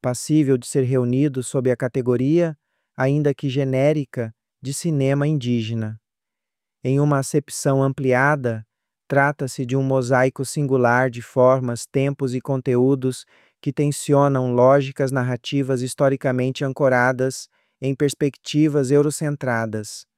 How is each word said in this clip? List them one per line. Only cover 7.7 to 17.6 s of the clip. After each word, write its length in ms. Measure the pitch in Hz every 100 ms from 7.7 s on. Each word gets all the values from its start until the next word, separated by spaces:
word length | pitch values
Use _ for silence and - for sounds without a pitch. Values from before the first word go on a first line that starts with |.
| 135
ampliada, 840 | 135 135 135 123 139 151 123 113 110 _ _ _ _
trata-se 560 | 139 139 147 135 - 123
de 120 | 135
um 60 |
mosaico 600 | 135 131 120 127 131 -
singular 680 | 131 - 143 131 120 123 131
de 120 | 120
formas, 640 | 117 - 127 131 127 120 -
tempos 500 | 139 135 143 135 127
e 60 |
conteúdos 840 | - 135 131 123 127 139 127 127 - _ _ _
que 100 | -
tensionam 840 | 131 147 143 - 143 143 135 127
lógicas 580 | 123 127 139 135 - 139
narrativas 680 | 131 127 123 - 143 131 131
historicamente 840 | 127 - 139 135 143 127 127 127 139
ancoradas 840 | 131 143 127 123 127 131 - - _